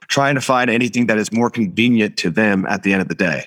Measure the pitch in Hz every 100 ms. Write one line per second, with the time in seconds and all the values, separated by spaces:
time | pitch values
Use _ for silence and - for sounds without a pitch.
0 | - 143 139 135 123 127 123 113 123 120
1 | 113 110 101 113 120 120 101 107 120 117
2 | 104 - 87 82 107 95 92 98 98 98
3 | 90 80 90 69